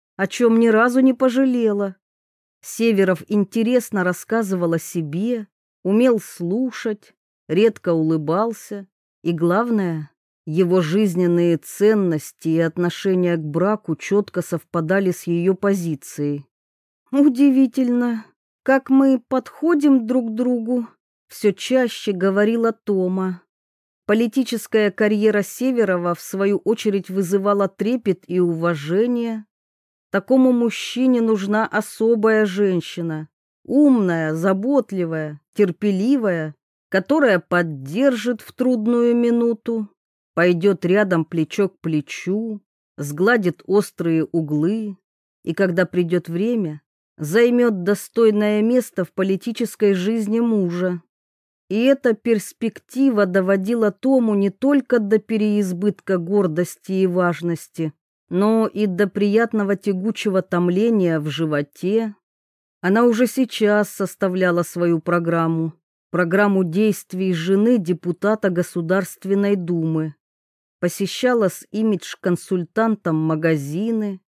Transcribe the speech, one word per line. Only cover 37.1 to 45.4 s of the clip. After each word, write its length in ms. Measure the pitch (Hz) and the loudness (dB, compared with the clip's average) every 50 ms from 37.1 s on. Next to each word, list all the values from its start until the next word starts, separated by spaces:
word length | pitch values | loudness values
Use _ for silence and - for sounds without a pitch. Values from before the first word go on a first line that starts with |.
| 285 320 285 240 196 175 | 2 4 4 4 2 2
поддержит 1000 | - _ 180 175 175 165 151 135 131 135 156 220 269 277 254 220 208 247 240 214 | 0 _ 0 0 0 0 -4 -8 -10 -8 -2 2 2 2 2 2 0 -4 -4 -4
в 100 | - - | -8 -12
трудную 640 | - - 254 254 254 220 214 226 240 240 240 240 233 | -6 -2 0 0 0 0 0 0 2 2 2 2 2
минуту, 720 | 240 240 233 233 233 233 233 226 220 _ - 233 226 214 202 _ _ _ _ _ _ _ _ _ | 2 2 2 2 2 2 0 0 -2 _ -4 -4 -4 -6 -8 _ _ _ _ _ _ _ _ _
пойдёт 500 | 165 170 180 180 165 170 202 190 - - | 0 2 2 2 2 2 2 0 0 0
рядом 400 | 175 185 208 208 190 180 165 156 | 0 2 2 2 2 0 0 0
плечо 460 | - - 165 156 - - - 202 185 | -2 -2 -2 -4 -2 -2 -2 -2 -2
к 100 | - _ | -2 _
плечу, 840 | - 160 160 151 139 - - - - 175 190 214 226 226 214 202 - _ _ _ _ _ _ - | -6 -4 -2 -2 -4 -6 -10 -10 -6 -4 -4 -4 -4 -6 -8 -10 -14 _ _ _ _ _ _ -12
сгладит 640 | 147 143 147 143 185 220 247 233 190 175 165 - - | -10 -8 -4 0 2 2 2 2 0 -2 -4 -4 -4
острые 600 | - 185 208 196 - - - 165 170 160 160 156 | 0 0 0 0 0 -4 -6 -2 -2 0 0 0
углы 720 | - - 170 160 143 151 147 156 180 214 226 220 208 190 - _ _ _ _ _ _ _ _ | -2 -2 -4 -2 -2 -2 -2 0 0 -2 -4 -6 -8 -12 -14 _ _ _ _ _ _ _ _